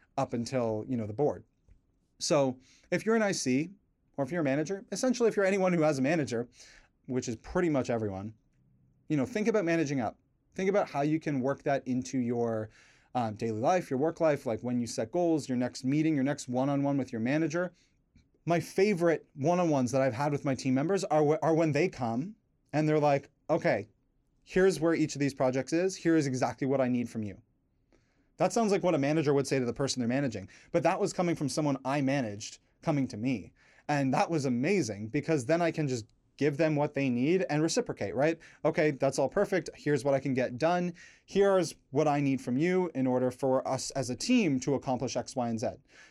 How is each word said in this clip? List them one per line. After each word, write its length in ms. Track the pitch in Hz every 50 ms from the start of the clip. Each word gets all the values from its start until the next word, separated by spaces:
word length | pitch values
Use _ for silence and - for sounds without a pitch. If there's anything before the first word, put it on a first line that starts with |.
| _ _ _ -
up 160 | 135 - -
until, 500 | 120 117 113 135 127 120 113 110 107 107 127
you 80 | 131
know, 100 | 117 110
the 80 | 104 107
board. 300 | 107 151 139 92 95 - _ _ _ _ - - _ _ _ _ _ _ _ _ -
So 400 | - - 170 147 139 131 127 - - _ _ _ _ -
if 160 | 185 170 -
you're 100 | 214 226
an 60 | 226 220
I 100 | 196 170
C 380 | - - 131 127 135 156 180 202 - _ _ _ _ _ _ _ -
or 60 | 139
if 80 | 131 170
you're 100 | 180 156
a 20 |
manager, 400 | 131 135 147 156 156 196 196 - - 202
essentially 360 | 185 - 254 226 - 240 214
if 80 | 202
you're 80 | 208 196
anyone 260 | 190 202 196 185 185 180
who 100 | 170 151
has 160 | 156 151 135
a 40 | 127
manager, 460 | 139 170 165 139 110 120 113 123 - _ - - - - - - _ _ _ _
which 220 | - 123 127 123 131
is 80 | 113
pretty 340 | - - - - 180 180 165
much 180 | 147 131 123 -
everyone, 460 | 120 113 110 104 95 95 98 110 110 _ _ _ _ _ _ _ _ _ _ _ _ _ _ -
you 80 | 156
know, 80 | 147 127
think 240 | - - 214 214 233
about 160 | 214 214 170
managing 360 | 170 165 165 156 135 143 135
up. 180 | 113 98 - _ _ _ _ _ _ _ -
Think 140 | - 190 190
about 220 | 185 151 135 -
how 100 | - 143
you 180 | 143 151 156 160
can 220 | - 165 147 131
work 220 | 120 135 139 135 -
that 240 | 151 139 135 -
into 320 | 131 123 127 127 - - 131
your, 500 | 120 117 123 120 117 117 110 110 107 104 - - - - _ _ _ _ -
um, 200 | 123 117 110 107
daily 260 | 101 117 113 110 107
life, 280 | 120 156 185 185 - -
your 100 | 135 123
work 220 | 147 165 165 -
life, 260 | 170 156 143 143 -
like 140 | 127 110 107 -
when 180 | 123 123 120
you 60 | 120
set 260 | 113 - - 113 113 -
goals, 360 | 175 175 170 165 151 - -
your 80 | 127
next 280 | 123 127 120 - - -
meeting, 300 | 127 143 156 156 160 160
your 100 | 139 131
next 240 | 143 143 - - -
one-on-one 500 | 123 123 135 143 139 139 139 143 143 139
with 140 | 123 - 123
your 80 | 110
manager. 520 | 110 123 143 156 165 156 147 175 180 175 - _ _ _ _ _ _ _ _ _ _ _ _ _ -
My 120 | 156 170 170
favorite 680 | - - - - 190 214 208 160 175 170 156 - - _ -
one-on-ones 580 | 147 131 160 175 180 180 165 147 135 127 117 131
that 100 | 135 135
I've 120 | 135 113
had 180 | 120 143 151 143
with 120 | 135 -
my 100 | 143 131
team 200 | 123 - 135 127
members 300 | 131 143 165 196 185 190
are 200 | - 156 156 151
wh-, 140 | 143 156 -
are 140 | 139 156 165
when 180 | 156 165 156 135
they 160 | 143 175 185
come 460 | - - 131 113 113 123 160 202 226 - _ _ _ _ _ _ -
and 160 | 151 156 151
they're 100 | 151 156
like, 320 | 147 147 143 139 139 - _ _ _ -
"Okay, 400 | 156 170 165 170 131 104 98 - _ _ _ _ _ _ _ _ _ _ _
here's 380 | - - 185 185 196 175 143
where 140 | 156 165 165
each 200 | 139 156 - -
of 60 | 135
these 140 | 143 139 131
projects 380 | - 135 131 127 135 127 - 165
is. 240 | 170 180 190 185
Here 200 | - - 165 165
is 100 | 160 143
exactly 400 | 139 127 127 131 120 123 - 143
what 140 | 127 139 131
I 80 | 131 123
need 200 | 123 120 120 117
from 140 | - 117 107
you." 180 | 101 92 - - _ _ _ _ _ _ _ _ _ _ _ _ _ _ _ _ _ _
That 160 | - 156 185 -
sounds 180 | 233 226 208
like 120 | 202 180 170
what 120 | 180 165
a 40 | 143
manager 340 | 139 139 151 160 147 147 143
would 140 | 139 131
say 120 | - 143 135
to 60 | 127
the 80 | 117 113
person 280 | - 139 127 - 131
they're 80 | 120 113
managing, 400 | 123 139 143 131 110 98 95 - - - - - -
but 100 | 170 -
that 180 | 165 190 170
was 120 | 202 175 -
coming 240 | - 180 175 160
from 120 | - 156 127
someone 300 | - 165 151 147 135 135 -
I 160 | 127 139 151 139
managed 560 | 131 139 143 123 107 101 110 - - - - _ _ _ _ -
coming 240 | 165 151 143 131 -
to 80 | -
me. 360 | 104 113 135 131 101 82 - - _ _ _ _ _ _ -
And 240 | 147 143 139 131 127
that 180 | 180 202 -
was 140 | 165 156 131
amazing 640 | 135 123 120 131 165 208 190 135 110 101 101 110 110
because 380 | 117 147 143 - 160 147 113
then 160 | 113 160 170 175
I 80 | 165
can 160 | 151 165 151
just 200 | 139 127 117 107 - _ _ _ _ _
give 200 | - 135 151 143
them 200 | 139 165 156 151
what 180 | 143 147 147 -
they 140 | 139 139 131
need 360 | 120 120 127 151 180 185 185 -
and 140 | 147 151 156
reciprocate, 520 | 165 - 254 - - 135 - 104 101 -
right? 240 | 120 143 160 165 160 - - - - -
"Okay, 280 | 151 - 175 160 156 147
that's 260 | 123 139 135 135 -
all 100 | 139 131
perfect. 420 | - - 202 - - 139 - - -
Here's 300 | - - 147 147 139 123
what 100 | 139 139
I 60 | 135
can 140 | - 143 127
get 240 | 127 123 113 123 117
done. 340 | 151 165 180 180 180 175 175 - - - - _ _
Here's 500 | - - 190 196 196 190 185 175 151 - - _ _
what 160 | 131 139 156
I 140 | 151 143 147
need 200 | 143 139 135 127
from 160 | - - 120
you 340 | 131 160 180 185 185 180 175 -
in 120 | 131 131
order 240 | 131 127 127 127 127
for 360 | 123 - - 131 131 131 -
us 240 | - 131 123 - - -
as 180 | 139 127 113
a 60 | 123
team 440 | - - - 254 247 208 160 135 127
to 140 | - 151 139
accomplish 420 | 123 - 143 127 120 127 123 -
X, 180 | 127 120 - -
Y, 120 | 131 120 117
and 100 | 113 110
Z." 100 | 117 104 - - _ _ - - - -